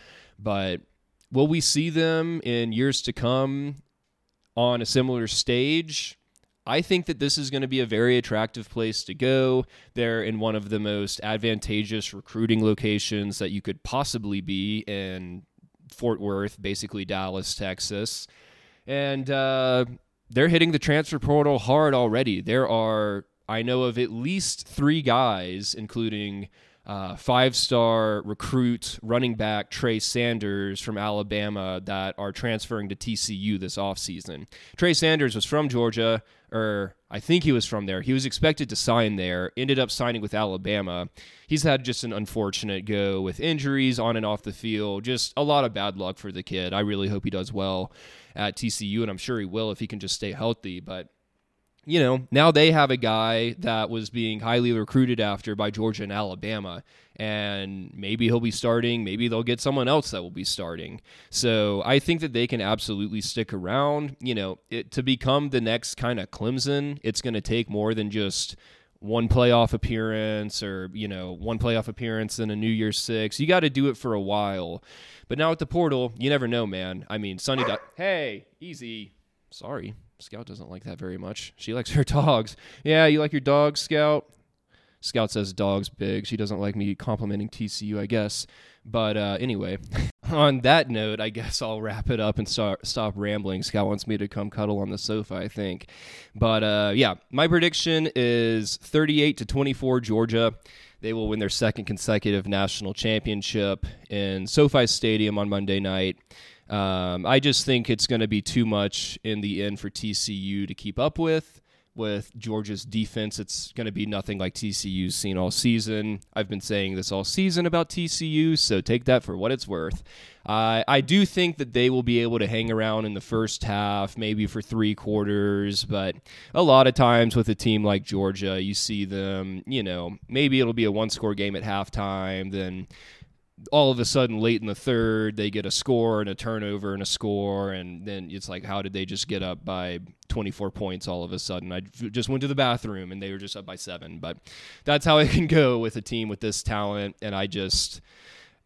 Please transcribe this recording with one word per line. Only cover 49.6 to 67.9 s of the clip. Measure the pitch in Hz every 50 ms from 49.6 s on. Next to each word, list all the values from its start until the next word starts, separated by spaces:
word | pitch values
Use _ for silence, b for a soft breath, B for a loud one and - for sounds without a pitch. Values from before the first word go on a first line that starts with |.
| 110 107
if | 95 -
he | 113
can | - 110 98
just | 95 92 -
stay | - 107 98
healthy. | 90 - 110 117 113 - - 95 90 90
But, | 151 - 95 92 - - _ _ _ _ _ _ _ _ _ _ _ _ _ _ _
you | 147 170 165
know, | 135 123 131 131 127 -
now | 131 139 156 165
they | 151 147 156 160
have | 160 156 143 135
a | 127
guy | 123 117 110 110 110 113 113 113 113 117 117 113 -
that | 117 117 113 110 107 -
was | 117 113 107 98
being | 117 117 113 110 107 104
highly | 110 113 120 123 120 120
recruited | 117 110 104 - - 131 127 123 120 113
after | 107 104 98 101 - 110 104
by | 107 104 104
Georgia | 101 110 110 110 104 104 104
and | 98
Alabama, | 101 107 104 95 92 92 98 107 110 104 101 92 85 101 b b b b b b b
and | - 110 107 107 104 104 101 101 98 98 98 98 95 92 - -
maybe | 98 98 98 113 113 117
he'll | 110 120 117
be | 117 113
starting, | - - - 117 117 117 120 117 120 117 107
maybe | 95 98 113 120
they'll | 117 113 113
get | 117 120 120 -
someone | - 139 139 135 120
else | 127 151 151 - -
that | 107 92
will | 87 90
be | 85 90 98
starting. | - - - 87 85 85 85 85 85 - - B B B B B B
So | - - 127 117 113 107 107 104 101 98 -
I | 120 139
think | 139 - 170 170 156
that | 160 147 117
they | 117 123
can | - 127 113
absolutely | 95 101 110 101 - - 104 98 104 98 110 104
stick | 95 - - 117 107 -
around. | 107 95 87 92 120 139 143 147 147 147 147 135 135 -
You | 123 127 117
know, | 104 95 95 92 - _ -
it, | 117 120 - -
to | - 131
become | 127 135 131 - - 131 139 147 147 139
the | 131 120
next | 113 110 117 117 - - -
kind | - 123 120 120 101
of | 98 -
Clemson, | - - 107 120 131 127 143 139 143 143 143 143 143 143
it's | - 110 107 -
gonna | - 123 113 104
take | - - 113 120 110
more | - 104 104 107 110